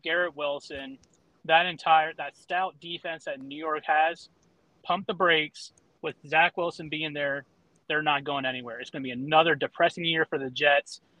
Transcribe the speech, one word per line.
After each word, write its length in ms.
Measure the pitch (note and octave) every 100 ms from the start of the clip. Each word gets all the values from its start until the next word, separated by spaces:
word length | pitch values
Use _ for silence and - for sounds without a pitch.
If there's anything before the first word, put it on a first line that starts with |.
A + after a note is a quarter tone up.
Garrett 320 | E3 E3+ F3
Wilson, 600 | C#3+ D3 C#3+ - C#3+ C3+ C3+ _ _ _ _
that 220 | D#3+ D#3+ F3+
entire, 480 | E3 E3+ D#3+ D#3
that 200 | D#3+ C#3+
stout 400 | - - F3+ F#3 D3
defense 440 | E3+ E3+ F3 D#3+ -
that 120 | C#3
New 180 | C3+ D3
York 260 | D#3+ D3+ -
has, 440 | D3+ D#3+ E3+ - _ _ _ _ _
pump 240 | - F3+ G3+
the 60 |
brakes 600 | F3+ F3+ D#3+ D3+ - - _ _ _
with 160 | D#3+ - C#3+
Zach 300 | D#3 F3 -
Wilson 320 | E3+ - D#3
being 240 | D#3 D#3
there. 320 | D3 C#3+ C#3 - _ _ _ -
They're 120 | D3+
not 220 | D3+ C#3+
going 220 | C#3+ C#3 C3
anywhere. 340 | B2+ A#2+ A#2
It's 80 | B2+
gonna 140 | D3+
be 80 | C3+
another 440 | B2 C#3+ D#3 E3
depressing 500 | C#3+ C3+ - E3+ - E3
year 180 | E3
for 140 | D#3+ D3
the 120 | C3+
Jets. 520 | B2+ D3 C#3+ - - _ _